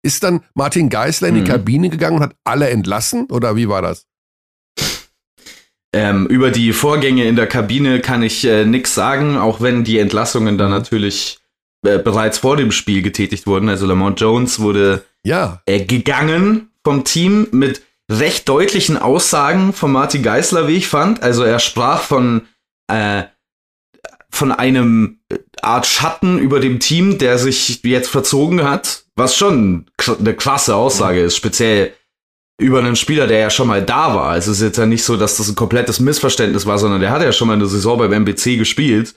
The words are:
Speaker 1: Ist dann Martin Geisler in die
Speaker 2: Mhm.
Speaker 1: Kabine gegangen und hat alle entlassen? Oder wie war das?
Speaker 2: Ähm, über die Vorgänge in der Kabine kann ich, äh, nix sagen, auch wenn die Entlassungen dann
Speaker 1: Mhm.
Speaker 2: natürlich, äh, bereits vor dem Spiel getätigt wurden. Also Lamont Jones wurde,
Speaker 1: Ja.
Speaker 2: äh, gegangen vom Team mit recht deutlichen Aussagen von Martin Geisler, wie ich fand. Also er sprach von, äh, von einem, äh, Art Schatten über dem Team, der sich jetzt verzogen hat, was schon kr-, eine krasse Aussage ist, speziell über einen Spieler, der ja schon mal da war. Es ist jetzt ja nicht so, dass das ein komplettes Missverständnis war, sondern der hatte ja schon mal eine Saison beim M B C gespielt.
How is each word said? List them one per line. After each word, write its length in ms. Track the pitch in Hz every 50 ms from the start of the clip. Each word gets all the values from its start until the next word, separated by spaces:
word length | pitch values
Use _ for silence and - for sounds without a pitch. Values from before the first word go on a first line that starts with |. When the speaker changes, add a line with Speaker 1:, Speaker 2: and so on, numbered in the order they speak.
Speaker 1:
Ist 200 | - 147 - -
dann 180 | - 185 175 165 - _ _
Martin 340 | - 139 143 - 185 160 120
Geisler 400 | 110 107 120 151 170 - 180 127
in 60 | 113
die 80 | 110
Speaker 2:
Mhm. 60 | 95 90
Speaker 1:
Kabine 420 | 117 120 92 107 123 147 180 180
gegangen 260 | 156 160 170 160 165
und 60 | 156
hat 140 | 147 - - _ _
alle 260 | 107 117 143 147 131
entlassen? 560 | 120 107 90 95 101 110 113 - - 233 247
Oder 280 | 262 - 123 117 117 104
wie 140 | 113 117 104
war 140 | 101 95
das? 240 | 90 85 85 - _ _ _ _ _ _ _ _ _ _ _ _ _ _ _ - - - - - - _ _ _ _ _ _ _ _ - - - _ _ _ _ _ _ -
Speaker 2:
Ähm, 320 | 104 107 101 98 98 95
über 240 | - 127 127 131 131
die 240 | 127 117 117 113 110
Vorgänge 500 | - 143 147 151 147 135 135 131 127 120
in 100 | 113 117
der 120 | 117 113
Kabine 540 | 104 - 127 113 101 117 139 143 135 127 123
kann 200 | - - 127 120
ich, 220 | 113 110 - - -
äh, 220 | 123 110 107 107
nix 280 | 110 117 127 123 - -
sagen, 440 | - 95 123 139 135 147 147 143 123
auch 240 | 98 113 107 107
wenn 220 | 117 123 123 123 117
die 140 | 113 113 110
Entlassungen 600 | 107 98 98 104 117 - - 123 110 107 101 98
dann 100 | 101 98
Speaker 1:
Mhm. 80 | 98
Speaker 2:
natürlich, 640 | 98 120 - 117 107 101 101 - - - - - _ _ _ _ _ _ _ _ _
äh, 160 | - 101 101 185
bereits 380 | - 117 101 110 110 110 - -
vor 200 | - 131 143 147
dem 140 | 135 110
Spiel 280 | 98 - - - 101 98
getätigt 460 | 90 104 - - 101 92 104 95 -
wurden. 240 | 101 98 95 104 110
Also 160 | 98 92 98
Lamont 340 | 95 92 92 95 98 95 -
Jones 400 | 110 110 113 120 127 123 - -
wurde, 420 | 107 104 101 101 98 98 98 95 - _ _ _ -
Speaker 1:
Ja. 380 | 101 156 185 175 98 85 87 _
Speaker 2:
äh, 220 | - 98 104 95
gegangen 840 | 92 123 123 - 143 139 131 147 156 160 170 190 208 220 220 220 _ _ _ _
vom 200 | 151 143 139 131
Team 440 | - - 165 175 185 208 214 214 -
mit 300 | 120 127 139 139 135 - _ _ _ _ _ -
recht 400 | 107 107 147 156 - - - -
deutlichen 480 | 135 147 190 202 202 185 135 - 151 -
Aussagen 720 | - 120 139 175 - - - 151 139 143 170 190 190 196
von 180 | 190 - 165 143
Martin 320 | 135 131 139 139 - 143
Geisler, 460 | 120 113 107 135 170 - 185 170 160 143
wie 80 | 165
ich 120 | 185 180 -
fand. 340 | - 143 156 196 226 -
Also 200 | - 123 120 120
er 160 | 123 110 117 120
sprach 440 | - - - - 120 131 156 175
von, 400 | - - 151 131 123 123 117 113 113 _ _ _ _ _ _ _ _ -
äh, 340 | 101 110 107 104 101 98 90 - _ _ _ _ _ _ _ _ _ _ _ _ _ _ - - - _ - _
von 220 | - - 147 131
einem, 680 | - - 123 131 131 127 120 117 117 113 107 - - _ _ _
äh, 80 | - - - _ _ -
Art 240 | - 110 117 127 127
Schatten 520 | - - - 151 160 - - - 185 180 -
über 220 | - 135 139 135
dem 200 | 131 131 123 120
Team, 360 | - - 151 170 185 196 196
der 220 | - 135 123 123 123
sich 440 | 123 135 127 - - - 117 -
jetzt 280 | - 123 127 123 123 -
verzogen 520 | - 139 131 - 143 135 147 165 180 175
hat, 440 | 147 143 143 - - - - - _ _ _
was 180 | - 127 127 -
schon 520 | - 202 202 175 123 107 95 90 85 - _ _
kr-, 220 | - - - 113 -
eine 160 | 107 113 -
krasse 420 | - - 143 139 127 - 127 107
Aussage 460 | 101 120 135 135 98 104 92 90 90
ist, 120 | 87 87 -
speziell 600 | - - 110 - - 117 110 107 101 95 - - _ _ _ _ _ _ _ _ _ _ _ _ -
über 200 | 110 131 131 127
einen 160 | 120 123 120
Spieler, 320 | 113 - - 156 151 135 107
der 100 | 113 110
ja 120 | 110 107
schon 180 | - - 127 120
mal 160 | 104 98 92
da 320 | 104 117 139 160 156 107
war. 200 | 95 65 71 85
Es 120 | 87 92 104
ist 120 | 104 95
jetzt 180 | 110 107 - -
ja 80 | 113
nicht 180 | 110 113 113 -
so, 120 | - 117
dass 200 | 101 110 101 -
das 120 | - 107 107
ein 60 | 101
komplettes 460 | - 120 95 117 123 120 - 107 -
Missverständnis 640 | 127 139 151 151 - - - - 117 101 87 104 90
war, 100 | 104 104
sondern 240 | 101 104 104 101 95
der 100 | 92 98
hatte 140 | 127 156 170
ja 60 | 131
schon 160 | 101 - 120
mal 80 | 113 110
eine 140 | 104 104 98
Saison 280 | 95 104 95 113 120 117
beim 140 | 117 98
M 120 | 104 107 107
B 100 | 104 95
C 220 | - - 127 123
gespielt. 580 | 117 110 - - - 165 139 110 107 113 - -